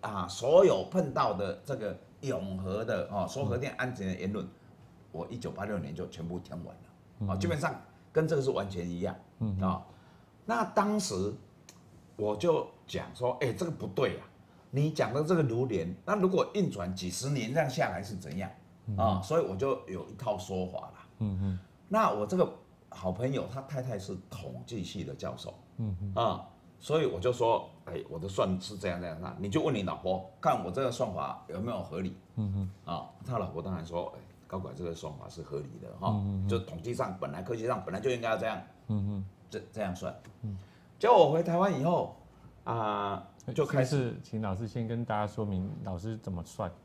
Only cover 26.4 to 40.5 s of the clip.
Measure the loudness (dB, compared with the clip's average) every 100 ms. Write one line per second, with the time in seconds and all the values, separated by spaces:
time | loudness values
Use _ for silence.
26.4 | -6 -20 -20 -20 2 2 4 2 0 4
27.4 | 4 4 2 -14 -8 -8 -6 -6 -4 2
28.4 | 2 2 -2 -4 -2 -2 -4 -6 -8 -6
29.4 | 0 2 2 2 0 -2 0 -2 -4 0
30.4 | 2 2 0 0 0 0 -2 -2 -4 -6
31.4 | -8 -6 -4 -4 -6 -4 -6 -6 -10 -4
32.4 | -2 0 -4 -6 -6 -6 -6 -12 -6 -4
33.4 | -2 -4 -4 -6 -4 -4 -6 -10 -18 -20
34.4 | -10 -8 -8 -6 -6 -6 -8 -10 -12 -12
35.4 | -8 -6 -8 -12 -14 -4 0 0 0 0
36.4 | 2 0 0 -8 -4 -2 -2 -2 -6 -6
37.4 | -4 -2 0 -2 -2 0 0 2 2 2
38.4 | 0 -2 -8 -18 0 2 2 -2 -6 -10
39.4 | -10 -8 -8 -4 -2 -2 -6 -8 -16 -10
40.4 | -8